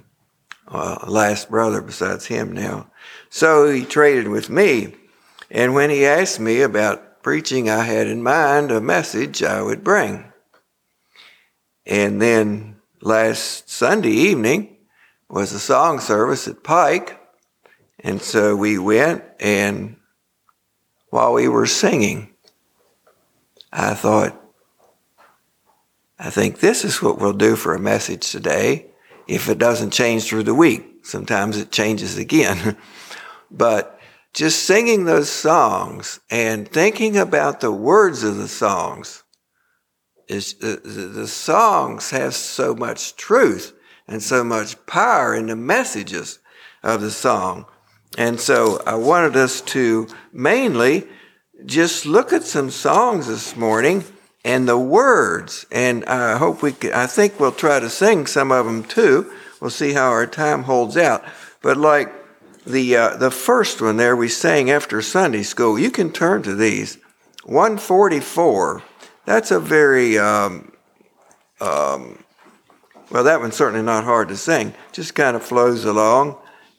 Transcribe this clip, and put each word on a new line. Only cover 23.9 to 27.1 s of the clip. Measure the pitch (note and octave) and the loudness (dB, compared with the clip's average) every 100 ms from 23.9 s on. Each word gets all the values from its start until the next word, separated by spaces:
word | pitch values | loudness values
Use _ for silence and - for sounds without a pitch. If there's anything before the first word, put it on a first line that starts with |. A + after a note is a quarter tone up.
thought, | G#2 G#2+ A2 - - _ _ _ _ _ _ _ _ _ _ _ _ _ _ _ _ _ _ | 0 2 2 0 -6 _ _ _ _ _ _ _ _ _ _ _ _ _ _ _ _ _ _
"I | - | -8
think | G2+ G2+ - | -2 -2 2
this | G3 - | 0 2
is | G#3 - | -2 -2
what | G#2 | -2